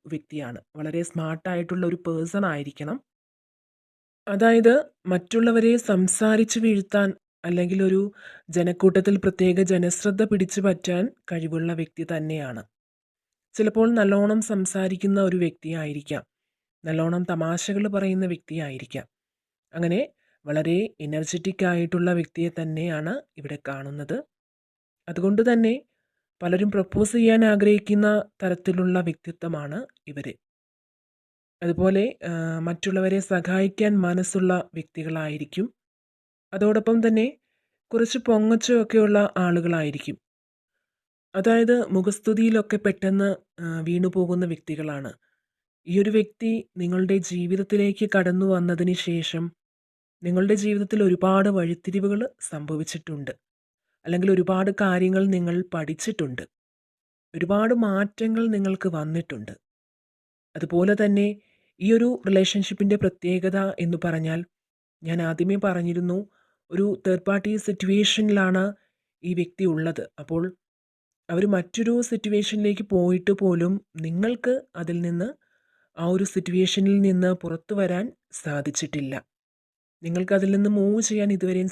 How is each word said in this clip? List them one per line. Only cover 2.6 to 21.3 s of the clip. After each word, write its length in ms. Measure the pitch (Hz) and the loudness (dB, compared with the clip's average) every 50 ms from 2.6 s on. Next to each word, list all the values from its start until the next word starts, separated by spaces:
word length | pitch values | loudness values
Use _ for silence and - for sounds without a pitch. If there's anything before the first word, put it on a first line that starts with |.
| 143 139 - - 147 151 220 269 _ _ _ _ _ _ _ _ _ _ _ _ _ _ _ _ _ _ _ _ _ _ _ _ - | -8 -10 -10 -10 -10 -8 -8 -10 _ _ _ _ _ _ _ _ _ _ _ _ _ _ _ _ _ _ _ _ _ _ _ _ -8
അതായത് 480 | - 202 196 226 226 233 226 220 226 240 294 302 - _ _ - 185 180 | -4 0 4 4 6 6 8 6 6 6 4 2 -2 _ _ -6 -2 -2
മറ്റുള്ളവരെ 600 | 175 180 - - 226 233 233 226 226 220 233 233 240 233 - | -2 -2 -2 0 2 2 4 4 4 4 4 4 2 2 0
സംസാരിച്ച് 680 | 202 180 185 185 - - 220 214 220 214 226 220 - 233 220 | 2 2 2 2 2 2 2 2 4 4 2 2 0 0 2
വീഴ്ത്താൻ 440 | 226 214 202 190 - - 202 202 196 190 - _ _ _ _ - 175 | 2 2 2 0 0 0 0 0 0 -2 -6 _ _ _ _ -6 -2
അല്ലെങ്കിൽ 300 | 175 175 175 175 190 190 190 190 | 0 0 0 0 0 2 2 4
ഒരു 120 | 190 190 202 208 202 - - - - - _ - 160 | 4 2 0 0 -4 -10 -20 -20 -20 -20 _ -4 -2
ജനക്കൂട്ടത്തിൽ 600 | 175 170 180 175 180 - 190 175 190 185 202 202 190 - | 0 2 0 2 4 4 4 6 6 4 4 2 2 2
പ്രത്യേക 380 | 190 185 - 185 185 175 185 190 180 190 | 0 0 2 2 2 4 4 2 2 4
ജനശ്രദ്ധ 500 | 175 175 175 175 - - 208 190 196 220 208 | 2 2 0 -2 -2 -2 -2 0 0 0 2
പിടിച്ചു 300 | 214 190 190 185 - 208 190 | 2 0 0 0 -2 -2 0
പറ്റാൻ 380 | 196 175 - - 185 180 175 202 269 - _ _ - | 0 0 0 -2 -4 -2 -2 -2 -2 -4 _ _ -8
കഴിവുള്ള 420 | 180 165 160 156 160 165 165 170 170 160 | -8 -6 -6 -4 -4 -4 -2 -2 -4 -4
വ്യക്തി 240 | 160 - _ - 160 - 170 | -6 -8 _ -10 -8 -6 -6
തന്നെയാണ്. 500 | 156 156 156 160 156 143 131 120 110 104 _ _ _ _ _ _ _ _ _ _ _ _ _ _ _ _ _ - | -6 -4 -4 -6 -6 -6 -8 -10 -12 -14 _ _ _ _ _ _ _ _ _ _ _ _ _ _ _ _ _ -4
ചിലപ്പോൾ 340 | - 214 214 214 220 226 233 240 226 | 0 0 0 2 2 2 4 4 4
നല്ലോണം 420 | 202 196 202 202 202 208 214 220 214 - | 4 4 4 4 4 2 2 0 0 -2
സംസാരിക്കുന്ന 680 | 214 196 190 185 - 190 190 185 190 180 - 196 196 196 196 185 | -2 -2 -2 -2 -2 -2 -2 -2 -2 -2 0 0 2 2 2 2
ഒരു 100 | 180 180 175 | 2 0 0
വ്യക്തിയായിരിക്കാം, 800 | 160 165 _ - 160 165 165 156 147 147 147 143 - - - - _ _ _ _ _ _ _ _ _ _ _ - | -2 -2 _ -10 -10 -8 -6 -6 -8 -8 -10 -8 -8 -8 -8 -10 _ _ _ _ _ _ _ _ _ _ _ -8
നല്ലോണം 380 | 160 160 160 160 165 175 180 180 175 | -4 -2 0 0 0 0 0 -2 -2
തമാശകൾ 540 | 175 165 160 160 175 175 - - 196 202 208 208 196 | -2 -2 -2 -2 -2 -4 -4 -4 -2 -2 -2 -2 0
പറയുന്ന 300 | 196 196 190 185 185 190 180 170 | 0 0 0 0 0 0 -2 -4
വ്യക്തിയായിരിക്കാം. 720 | 165 _ - 156 165 151 139 131 131 139 - - 131 - _ _ _ _ _ _ _ _ _ _ _ _ _ - | -6 _ -10 -8 -8 -8 -8 -10 -12 -14 -12 -12 -12 -12 _ _ _ _ _ _ _ _ _ _ _ _ _ -6
അങ്ങനെ 260 | 165 170 170 175 214 285 - _ _ _ _ _ _ - | -2 -2 0 0 0 -2 -4 _ _ _ _ _ _ -8
വളരെ 300 | 147 147 156 156 165 170 185 220 - - - 151 | -4 -2 -2 0 0 0 0 -2 -2 -6 -10 -10
എനർജറ്റിക് 580 | 147 156 156 160 - | -6 -6 -6 -4 -4